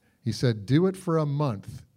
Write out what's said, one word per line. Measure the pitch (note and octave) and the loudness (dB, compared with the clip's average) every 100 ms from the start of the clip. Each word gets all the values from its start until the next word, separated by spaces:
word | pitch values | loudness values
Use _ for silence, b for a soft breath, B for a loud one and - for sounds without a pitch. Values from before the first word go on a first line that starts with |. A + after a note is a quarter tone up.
| _ _ | _ _
He | A#2 | -6
said, | G#2 C3 G#2+ F#2+ | 0 2 0 2
"Do | C#3+ F#3+ | 2 2
it | F#3 | 0
for | - D#3+ | -2 0
a | D3 | 0
month, | C#3+ D3 G2+ - - - | 0 -2 -4 -8 -16 -18